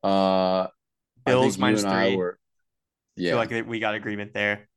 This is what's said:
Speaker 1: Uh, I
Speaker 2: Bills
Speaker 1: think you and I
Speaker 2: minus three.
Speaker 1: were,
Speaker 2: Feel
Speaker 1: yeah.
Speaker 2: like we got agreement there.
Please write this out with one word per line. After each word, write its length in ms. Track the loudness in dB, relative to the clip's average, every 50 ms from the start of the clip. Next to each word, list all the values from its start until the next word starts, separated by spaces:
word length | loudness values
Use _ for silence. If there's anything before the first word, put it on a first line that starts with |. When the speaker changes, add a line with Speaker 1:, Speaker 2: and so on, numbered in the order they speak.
| 0
Speaker 1:
Uh, 640 | 2 2 2 2 2 2 2 2 2 2 0 -2 -2
I 20 | -6 _ _ _ _ _ _ _ _ _ -2
Speaker 2:
Bills 320 | 0 2 4 4 2 2 0
Speaker 1:
think 100 | 0 2
you 60 | 2 2
and 100 | 0 0
I 40 |
Speaker 2:
minus 160 | 0 0 0 0
three. 60 | 0
Speaker 1:
were, 240 | 0 -2 -4 -6 _ _ _ _ _ _ _ _ _ _ _ _ _ _ _ _ -4
Speaker 2:
Feel 80 | -2 0
Speaker 1:
yeah. 80 | 0
Speaker 2:
like 320 | 0 0 0 -2 -6 -6 -4
we 120 | -6 -4
got 160 | -2 -2 -4
agreement 380 | -4 -4 -6 -6 -6 -8 -8 -4
there. 360 | -2 0 0 -2 -2 -6 _ _